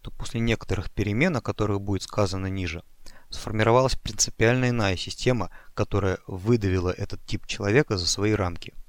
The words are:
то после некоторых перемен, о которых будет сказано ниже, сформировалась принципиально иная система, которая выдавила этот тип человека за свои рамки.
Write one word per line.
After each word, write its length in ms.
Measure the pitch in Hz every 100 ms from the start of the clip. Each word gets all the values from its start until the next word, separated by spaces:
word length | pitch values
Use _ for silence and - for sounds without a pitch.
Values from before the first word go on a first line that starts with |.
то 100 | -
после 300 | - - 117
некоторых 500 | 117 113 - 95 -
перемен, 460 | - 104 104 175 139
о 60 |
которых 400 | - 104 104 101
будет 200 | 101 95
сказано 440 | - - 101 95 95
ниже, 360 | 95 90 82 - - - - -
сформировалась 640 | - - 107 110 120 131
принципиально 760 | - - - - - 113 127 123
иная 260 | 120 101 90
система, 540 | - - 123 123 87 - -
которая 440 | - 107 101 95 92 -
выдавила 640 | 92 98 120 98 92 90
этот 360 | 90 104 - -
тип 200 | - -
человека 520 | - 101 117 151 101
за 80 | 85
свои 260 | - 104
рамки. 400 | 104 92 85 - -